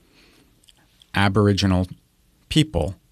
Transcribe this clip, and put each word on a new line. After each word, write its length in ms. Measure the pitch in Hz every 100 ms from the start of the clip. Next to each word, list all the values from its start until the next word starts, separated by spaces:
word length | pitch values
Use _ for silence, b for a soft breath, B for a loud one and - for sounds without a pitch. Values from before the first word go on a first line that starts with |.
| b b b b b b b b b _ _
Aboriginal 760 | 101 101 107 104 98 98 90 92 - _ _ _ _ -
people 460 | 156 151 85 76 - _